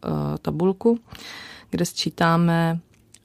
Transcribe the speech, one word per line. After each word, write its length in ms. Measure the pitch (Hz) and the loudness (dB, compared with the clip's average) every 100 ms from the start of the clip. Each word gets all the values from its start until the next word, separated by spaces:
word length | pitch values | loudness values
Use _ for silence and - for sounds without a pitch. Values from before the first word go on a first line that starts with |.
| - | -4
eh, 20 | 151 147 151 | -4 -4 -4
tabulku, 580 | 160 151 185 190 233 233 - - - - - - - | -4 0 0 2 2 2 -4 -18 -16 -16 -18 -18 -6
kde 160 | 175 175 | -2 -2
sčítáme, 920 | - 165 - 170 165 170 165 165 165 - _ _ - | -2 -6 2 4 4 4 4 2 -2 -8 _ _ -20